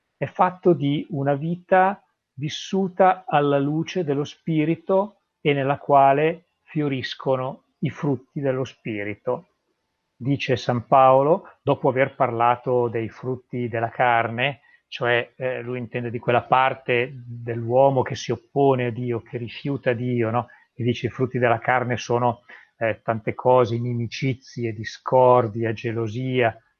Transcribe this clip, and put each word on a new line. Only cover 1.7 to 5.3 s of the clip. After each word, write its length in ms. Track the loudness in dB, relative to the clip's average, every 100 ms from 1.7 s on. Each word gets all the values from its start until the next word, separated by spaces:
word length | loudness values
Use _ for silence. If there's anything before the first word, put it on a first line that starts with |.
| 4 4 0 _ _ _
vissuta 880 | -10 -8 -8 -4 -2 -2 4 4 4 0
alla 320 | 0 2 2
luce 460 | 0 -2 -4 -4
dello 200 | -2 -4
spirito 1000 | -4 -8 -4 0 0 -2 0 0 0 _ _